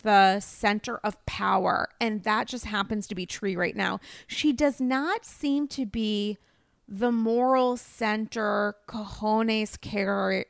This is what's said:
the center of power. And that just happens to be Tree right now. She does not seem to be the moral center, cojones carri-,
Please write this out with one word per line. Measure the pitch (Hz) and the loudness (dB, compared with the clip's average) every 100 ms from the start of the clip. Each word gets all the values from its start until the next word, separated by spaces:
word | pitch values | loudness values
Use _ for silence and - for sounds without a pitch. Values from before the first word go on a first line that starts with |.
the | 214 202 190 196 | 4 8 8 6
center | - - 214 208 - 233 | 0 0 0 0 -2 -4
of | 208 - - | -4 -6 -8
power. | - 196 190 180 - - - | -4 0 2 2 2 0 -2
And | 233 214 | -2 -2
that | 214 214 269 | 0 0 -2
just | 247 - | -6 -4
happens | 208 190 214 - | -4 -2 -4 -4
to | 180 | -6
be | 175 | -8
Tree | - 202 180 | -4 -4 0
right | 175 - | -2 0
now. | 190 196 - - - | -2 -4 -8 -20 -10
She | - 302 | 0 2
does | 240 294 247 | 4 2 2
not | 254 262 311 440 - | 0 0 0 -4 -6
seem | - 285 285 294 | -4 0 0 -2
to | - 226 | -4 -6
be | 226 214 208 208 202 _ _ _ _ - | -2 -2 0 -2 -6 _ _ _ _ -14
the | 196 240 | -2 0
moral | 233 226 233 254 262 254 247 | 2 2 2 4 4 2 0
center, | - - 220 214 220 226 214 208 208 202 - | -6 -4 -2 -2 -4 -4 -2 0 0 -4 -10
cojones | 226 208 - 214 220 226 220 214 - | -10 -10 -4 0 2 2 0 -2 -6
carri-, | - 208 196 202 190 190 | -6 -2 0 0 0 -2